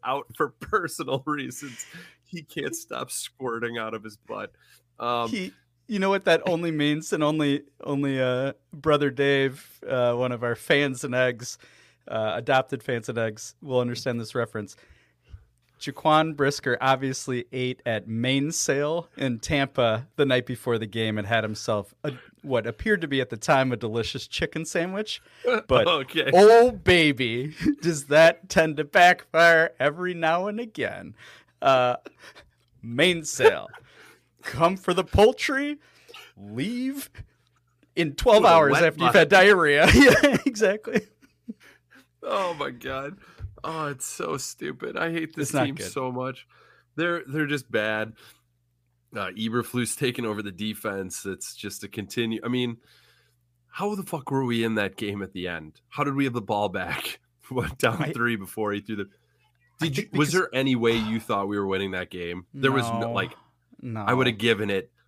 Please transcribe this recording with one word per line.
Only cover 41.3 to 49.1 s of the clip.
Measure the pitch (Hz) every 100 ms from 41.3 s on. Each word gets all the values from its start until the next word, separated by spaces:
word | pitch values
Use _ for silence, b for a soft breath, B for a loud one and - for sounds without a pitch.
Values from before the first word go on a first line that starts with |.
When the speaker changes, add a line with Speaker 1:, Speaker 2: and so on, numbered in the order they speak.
| _ - - b b _ b b _
Speaker 1:
Oh | - 208 185
my | 160 143
God. | 123 131 135 139 196 B B B -
Oh, | - 160 147
it's | 139 -
so | - - 143
stupid. | - - - - - -
I | 165
hate | 165 160 160
this | 143
Speaker 2:
It's |
not | 143 127
Speaker 1:
team | 135
Speaker 2:
good. | 92
Speaker 1:
so | - 127
much. | 123 127 127 - b b b b -
They're, | 170 170 135
they're | 151 147
just | 147 123
bad. | 113 107 107 110 - b b _ _ _ _ _ _ _